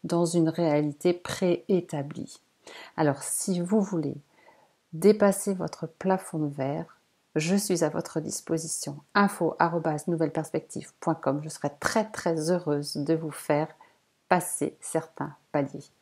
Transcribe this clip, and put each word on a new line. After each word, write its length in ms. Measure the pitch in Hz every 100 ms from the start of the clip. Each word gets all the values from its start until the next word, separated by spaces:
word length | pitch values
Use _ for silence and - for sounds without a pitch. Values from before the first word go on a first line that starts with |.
dans 200 | 165 170
une 240 | 170 170 160
réalité 640 | 160 170 147 147 143 180
préétablie. 1300 | 175 - - 185 175 - 185 175 151 139 156 - - _ _ - - - -
Alors, 260 | 156 139
si 380 | - - - 180
vous 200 | 175 214
voulez 360 | 202 175 143 143 _ _ _ _ _ _ _
dépasser 580 | 160 190 214 208 190 -
votre 340 | 190 165 - 160
plafond 520 | _ 190 190 - 160
de 160 | 147
verre, 440 | 143 135 156 165 - _ _ _
je 220 | 156 160 196
suis 280 | 202 175
à 40 | 156
votre 320 | 156 - 165
disposition. 760 | 156 - - 165 160 - - 143 _
Info 400 | 208 202 - 165 -
arobase 500 | 165 170 160 151 -
nouvelle 240 | 170 160
perspective 600 | - 151 - - - 160 _
point 160 | -
com. 260 | 156 - 143
Je 60 | 156
serai 220 | - 143 -
très, 320 | - 226 214
très 400 | - 180 165 151
heureuse 460 | 180 170 147 147 -
de 180 | 143
vous 160 | 165 160
faire 380 | 135 - 147 156 - - _ _ _ _
passer 480 | 180 180 - - -
certains 560 | - 165 - - 143 143 _
paliers. 320 | 147 135 143 - _